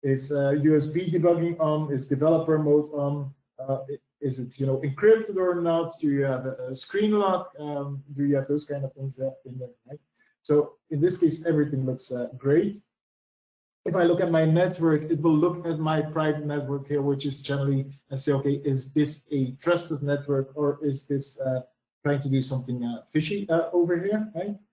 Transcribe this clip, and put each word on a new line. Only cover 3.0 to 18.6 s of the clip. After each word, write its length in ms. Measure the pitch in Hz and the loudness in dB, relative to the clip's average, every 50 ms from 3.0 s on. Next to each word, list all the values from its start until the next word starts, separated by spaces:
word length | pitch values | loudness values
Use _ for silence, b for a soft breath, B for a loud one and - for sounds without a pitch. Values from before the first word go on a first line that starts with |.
| 143 143 143 143 139 135 - _ _ _ _ - | -2 -2 -2 -4 -6 -10 -12 _ _ _ _ -14
uh, 200 | 131 135 135 127 135 135 | -4 -4 -4 -4 -4 -10
i-, 80 | 143 - _ _ _ _ | -12 -14 _ _ _ _
is 180 | - 135 123 127 | -6 -6 -4 -4
it, 220 | 123 127 - - | -8 -12 -6 -4
you 60 | 135 | -2
know, 120 | 135 135 135 | -2 0 -2
encrypted 580 | 151 143 135 - 208 214 226 226 214 - 202 | -2 -4 -4 4 6 6 6 6 4 -4 -2
or 240 | 190 185 180 175 175 | 0 0 0 0 0
not? 320 | 170 170 165 165 165 160 - - | 0 2 2 0 0 -2 -6 -4
Do 80 | - 147 | -2 0
you 140 | 143 139 139 | 2 2 0
have 240 | 135 131 127 127 | 0 -2 -2 -4
a, 80 | 131 131 - 127 131 | -6 -8 -8 -10 -10
a 60 | 131 | -10
screen 420 | 131 - - - 202 214 214 214 208 | -10 -12 -6 -2 0 2 2 2 2
lock? 340 | 202 190 185 180 180 - - 143 | 2 2 0 0 -4 -8 -14 -12
Um, 420 | 151 147 147 143 139 139 143 139 - - 147 | -8 -6 -6 -6 -6 -6 -8 -10 -12 -12 -6
do 60 | 135 143 | -2 0
you 120 | 143 143 | 2 2
have 100 | 135 135 | 0 0
those 180 | 143 147 147 147 | 0 -2 -4 -2
kind 200 | - 143 139 135 | -6 -8 -8 -8
of 80 | 135 _ | -8 _
things, 260 | 139 135 135 135 - | -8 -10 -10 -6 -6
uh, 120 | 135 135 - - _ | -6 -6 -6 -8 _
in 140 | 131 127 131 | -14 -12 -12
there, 160 | 127 123 - _ _ 123 | -12 -12 -14 _ _ -18
right? 100 | 147 - _ _ _ _ _ _ _ _ _ | -18 -18 _ _ _ _ _ _ _ _ _
So 320 | - 147 147 147 - - _ _ _ | 2 4 4 4 2 -4 _ _ _
in 100 | 160 143 | -2 0
this 160 | 151 180 180 | 2 2 2
case, 280 | - 175 156 - - - | 4 2 2 2 0 -2
everything 400 | 170 156 151 147 143 147 131 131 | 0 2 2 2 0 0 -2 -2
looks, 280 | 131 127 - - - 127 | -2 -4 -6 -8 -8 -6
uh, 160 | 123 123 120 - 123 | -6 -6 -6 -8 -4
great. 380 | - 139 143 165 208 208 202 - _ _ _ _ _ _ _ _ _ _ _ _ _ _ _ _ _ _ _ _ _ | 0 4 4 4 4 2 -4 -8 _ _ _ _ _ _ _ _ _ _ _ _ _ _ _ _ _ _ _ _ _
If 120 | - 165 | -2 0
I 80 | 180 175 | 2 4
look 160 | 170 175 - | 4 4 2
at 100 | 185 170 | 2 2
my 140 | 165 160 160 | 4 4 4
network, 680 | 160 160 170 180 180 185 - 160 165 156 151 156 156 | 4 4 4 4 2 0 2 2 2 4 2 2 0
it 100 | 165 147 | -2 2
will 140 | 151 170 156 | 2 4 4
look 320 | 151 160 175 170 175 165 | 4 4 2 0 -2 -6
at 140 | 170 165 151 | -6 -4 -2
my 200 | 156 156 160 156 | -2 0 0 0
private 460 | 156 156 - 160 156 156 147 147 151 | -2 -2 -2 0 0 0 0 0 -4
network 400 | 147 147 147 135 131 143 139 139 | -4 -4 -4 -4 -4 -6 -6 -4
here, 160 | - 143 143 139 | -4 -2 0 0
which 240 | 143 139 135 - | 0 -2 -2 -2
is 140 | 143 131 - | -6 -6 -6
generally, 500 | - - 139 143 139 139 139 135 135 B B B B _ | -6 -4 -2 -2 0 0 0 0 -2 B B B B _
and 100 | 135 135 | -10 -4
say, 100 | - - 139 | 0 0 0
"Okay, 300 | 135 139 143 143 143 | 2 2 0 -2 0